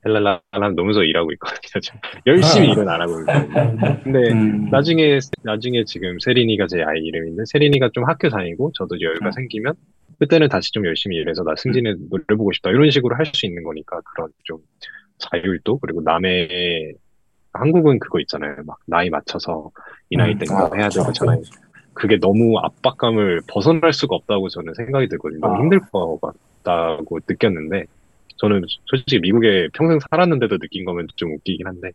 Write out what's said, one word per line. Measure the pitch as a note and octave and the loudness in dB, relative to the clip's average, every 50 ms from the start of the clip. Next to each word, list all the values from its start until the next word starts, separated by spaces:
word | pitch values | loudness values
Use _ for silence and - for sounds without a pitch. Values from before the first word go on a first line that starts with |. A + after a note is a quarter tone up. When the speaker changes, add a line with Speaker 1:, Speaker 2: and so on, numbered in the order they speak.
| _ | _
Speaker 1:
헬랄랄랄 | A2 G#2+ G#2+ G#2 G2+ F#2+ F2 _ _ - G#2+ G2+ G#2 F#2+ | 0 0 2 2 2 0 -2 _ _ -4 -2 -2 0 0
노면서 | E2 F2 G2 G#2+ G#2+ F#2 | 0 0 0 2 2 2
일하고 | D#2 D#2 E2+ E2+ D#2+ C#2+ | 2 2 0 0 -2 -4
있거든요. | - - - - - - - - - | -8 -8 -12 -12 -12 -14 -8 -8 -8
지금 | - - - - - - - - - | -8 -8 -14 -14 -16 -16 -16 -2 2
열심히 | - D3 F3+ F#3+ D#3+ D#3+ - - - | 4 6 6 8 6 8 8 6 6
Speaker 2:
아. | |
Speaker 1:
일은 | G#2 G#2+ G#2 F#2 | 6 2 2 0
안 | E2+ E2 | 0 0
하고 | E2+ E2+ E2+ E2 | -2 -2 -4 -4
있거든요. | D#2+ - C#3 C#3+ C#3+ - - - D3 A#2+ A2+ A2 - D3+ C#3 - - | -2 0 2 2 0 2 0 0 0 0 0 0 0 0 0 -2 -2
근데 | C3+ C3+ C3 A#2+ A#2 | 0 2 4 4 4
Speaker 3:
음. | A2 A2 G#2+ G#2+ G#2 G#2 G#2+ G#2 | 4 4 4 2 2 0 -2 2
Speaker 1:
나중에, | - C3+ C#3+ E3 E3 D#3+ D#3 D3+ C#3+ C#3 C3+ C#3 - - _ | 2 2 2 2 2 4 4 4 4 2 0 -4 -12 -10 _
나중에 | A2+ G#2+ G#2+ A2 B2+ B2 A#2+ A2 | -6 -6 -4 -4 -2 -2 -2 -2
지금 | - - E2+ F#2 F#2 F2+ F2 | -2 -6 -8 -8 -8 -8 -4
세린이가 | - C3 A#2+ B2+ A#2+ A2+ A2 G2 G2+ E2+ | -2 0 2 2 2 2 2 0 0 -2
제 | F2+ F2 | -2 -2
아이 | D#2+ D#2 D#2 D#2+ | -2 -2 -2 -4
이름인데 | D#2+ D#2+ D#2+ E2 E2 E2 E2 E2+ A2+ | -4 -6 -6 -6 -8 -6 -6 -8 -8
세린이가 | - - D3 D3 D3 C#3+ C3+ C3 A#2 - | -2 0 2 4 4 4 4 2 0 0
좀 | B2 A#2+ | -2 -2
학교 | B2+ - - - D#3+ | -2 -2 0 0 -2
다니고 | A#2 G#2 F#2 F2 E2+ - B2+ D#3 - | -2 -2 -6 -6 -6 -4 -6 -6 -4
저도 | - F#2+ F2 F2+ E2+ | -6 -8 -8 -6 -4
여유가 | E2+ E2 D#2+ E2+ G2 G#2 | -4 -4 -4 -2 -4 -6
Speaker 3:
음. | |
Speaker 1:
생기면 | G2+ B2 C3 A#2+ - G#2+ A2 C3+ E3 _ _ _ _ _ _ _ - _ | -6 -6 -10 -8 -8 -6 -6 -6 -6 _ _ _ _ _ _ _ -4 _
그때는 | D3 C#3 D#3+ E3 D#3 C3+ | 2 4 6 6 6 4
다시 | - F#2+ E2+ - | 2 0 -2 -2
좀 | - A2 G2+ | -4 -2 -2
열심히 | E2+ D#2+ D#2 - G2+ F2+ E2 | -2 -2 -4 -4 -4 -4 -4
일해서 | D2+ E2+ D#2+ E2+ F2+ | -4 -4 -4 -4 -2
"나 | E2+ D#2 - | -4 -4 -4
승진에 | - - A#2+ B2+ A#2+ A2 | -2 -2 0 0 0 0
Speaker 3:
음. | G2+ E2+ - E2 | -4 -6 -8 -6
Speaker 1:
노려보고 | F#2+ F#2 - - G#2 G#2+ A2+ G2+ E2+ | -6 -6 -2 0 0 2 2 0 0
싶다." | - - F#2 | 0 -2 2
이런 | F#2+ B2+ D3+ D3+ | 4 4 4 4
식으로 | C3 C#3 B2 A#2+ A#2+ | 4 2 0 0 0
할 | B2 D#3 | -2 -2
수 | D3+ - - - | -2 -2 -4 -4
있는 | G2+ F2 F2 E2 | -4 -6 -8 -10
거니까 | E2 D#2 D#2 D2 - - E2+ - - - | -10 -10 -12 -12 -12 -12 -12 -12 -12 -10
그런 | - E2 D#2 _ _ _ | -10 -10 -10 _ _ _
좀 | - E2 D#2 _ _ _ _ - - - - _ _ _ _ | -16 -16 -16 _ _ _ _ -20 -20 -20 -20 _ _ _ _
자율도 | - - - F2 E2+ F#2+ F#2 D#2 _ - A2+ C#3 | -10 -6 -6 -4 -2 -2 -2 -2 _ -2 -2 -2
그리고 | - - E2 E2+ | -2 -6 -6 -4
남의, | D#2 D#2+ E2 E2+ F2+ F#2 F2+ F2+ F2 D#2+ - F2+ F2+ F2 E2+ E2 D#2 D2+ D2+ _ _ _ _ _ _ _ _ _ _ _ | 0 0 0 2 2 0 0 0 -2 -2 -4 -4 -2 -2 -2 -4 -6 -8 -14 _ _ _ _ _ _ _ _ _ _ _
한국은 | _ F#2+ A#2 D3 D#3+ F3 D#3+ D3+ C3+ G#2+ | _ -2 0 2 4 6 6 6 4 4
그거 | - - - E2+ | 0 -2 -4 -4
있잖아요. | C#2+ - - D2+ D2+ D2 C#2+ C#2 D2 | -4 -4 -8 -8 -8 -8 -10 -10 -14
막 | D2+ - _ _ | -16 -18 _ _
나이 | - E2 E2+ F2+ F2+ | -2 0 0 0 0
맞춰서 | D#2+ D2+ - - - F2+ - - E2 D#2 D#2 - _ - - - - - _ _ | -2 -4 -6 -6 -10 -8 -6 -6 -8 -8 -8 -14 _ -20 -20 -20 -20 -20 _ _
이 | F2+ | 0
나이 | F2 F2 F2 - | 2 2 2 0
Speaker 4:
음. | G2+ | -2
Speaker 1:
때 | F2 D#2 | -4 -4
Speaker 2:
아, | F#2+ G2 F#2 | 0 0 0
Speaker 1:
이거 | E2 - | 0 0
해야 | G2 G#2 G#2 | -2 -2 0
Speaker 2:
그렇죠. | - - | 0 0
Speaker 1:
되고 | - - - | -2 -2 -2
저 | - D3 | -2 2
나이 | A#2+ A#2+ A#2+ - - - _ _ _ _ - _ _ _ - | 2 2 0 0 -8 -20 _ _ _ _ -20 _ _ _ -4
그게 | - G2+ G#2+ F#2+ | 2 2 2 4
너무 | - F#2+ G2+ G#2+ A#2 A#2 A2+ G2+ | 4 2 4 4 4 4 4 2
압박감을 | - - - _ - C3 - _ - A#2 A2+ A2 G#2 G2 F2 E2 E2 - | 0 -4 -6 _ -2 -2 0 _ -2 0 2 2 2 2 0 -2 -4 -4
벗어날 | - G2+ G2 C#3+ E3 D#3+ D3+ E3 | -6 0 2 4 4 4 4 2
수가 | D3 - - C3 F#2+ | 2 2 -2 -2 -2
없다고 | D#2+ _ - G#2+ G2+ F#2+ F#2 | -4 _ -2 -2 -2 -2 -4
저는 | - F2 E2 - - | -8 -10 -12 -12 -10
생각이 | - A#2 A#2+ C3+ C#3 C3 G#2+ | -10 -8 -2 0 0 0 0
들거든요. | - - - D2+ D#2 D#2+ | -2 -6 -8 -8 -8 -2
너무 | - A2 G#2 | -2 -2 0
Speaker 4:
아. | G#2 | 2
Speaker 1:
힘들 | C3 D#3+ F#3+ F#3+ | 4 4 4 4
것 | F#3+ - - G2 F2+ E2 D#2+ D2+ - - - _ _ _ _ _ _ | 2 0 -4 -4 -2 -2 -4 -6 -6 -10 -10 _ _ _ _ _ _
같다고 | - F2 E2+ E2 E2 D#2+ D2+ D#2 - E2+ D#2+ - - | -2 0 0 0 -2 -2 -4 -6 -8 -8 -10 -6 -6
느꼈는데, | F2+ - - A2 F#2+ E2 D#2 D#2 F#2 G2 E2 - _ _ _ _ _ _ _ _ - - | -2 0 2 0 0 0 -4 -4 -4 -6 -6 -8 _ _ _ _ _ _ _ _ -8 -2
저는 | - G#2+ G#2 G2+ E2+ D#2+ - - _ | 0 2 2 2 0 -4 -10 -12 _
솔직히 | - - C3 - - C3+ A2 | -4 -4 -2 0 0 0 0
미국에 | E2 F#2 G2+ A#2 A2+ A2+ G2+ F#2+ F2 D2+ _ | 2 2 2 4 4 4 4 4 2 0 _
평생 | - D#3 E3 E3 D3+ C#3 - | 0 2 2 2 2 0 0
살았는데도 | - D#3+ F3+ F3 D#3+ C3+ A#2+ G#2+ G#2 F2+ | 2 2 2 2 2 2 0 0 0 -2
느낀 | - - - F#2 F#2 | -4 -8 -10 -8 -6
거면 | F#2 F2+ F2 E2+ D#2+ - - | -6 -6 -6 -6 -8 -8 -8
좀 | F2 E2+ D#2 | -6 -6 -6
웃기긴 | D2 _ - F#2 D#2+ F2 F#2+ | -8 _ -8 -6 -6 -6 -10
한데. | F#2 F2 F2+ F#2+ F2 | -12 -12 -14 -14 -14